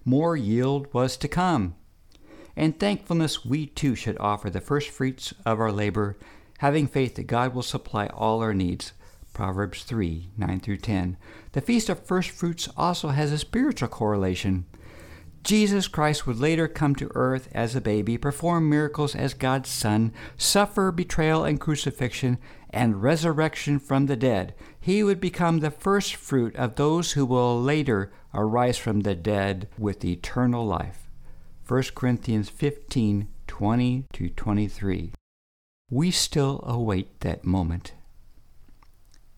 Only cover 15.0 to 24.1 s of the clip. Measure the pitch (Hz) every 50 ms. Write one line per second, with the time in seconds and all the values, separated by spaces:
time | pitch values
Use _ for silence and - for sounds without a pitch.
15 | - - - - - - - - - - 202 214 214 202 202 196 185 - - 156
16 | 151 151 151 - - 127 120 110 135 156 165 165 165 156 160 - 151 143 139 139
17 | 135 - - - 127 127 131 131 131 - - - 117 113 123 131 107 110 104 107
18 | 101 107 117 117 - 143 135 - 160 170 170 170 160 151 147 151 151 147 147 -
19 | 147 143 - - 131 139 - - 135 131 131 135 131 - - - - 110 107 107
20 | 113 113 - - - - - - - - - 202 202 202 - 208 190 190 170 170
21 | 175 175 - - 156 156 160 160 160 151 151 139 - 156 151 143 - 139 127 -
22 | 127 120 - - - 127 123 120 - - - - - - - 107 127 117 107 95
23 | 101 131 165 160 160 170 151 143 156 156 - - - 147 147 143 - - 135 135
24 | 143 135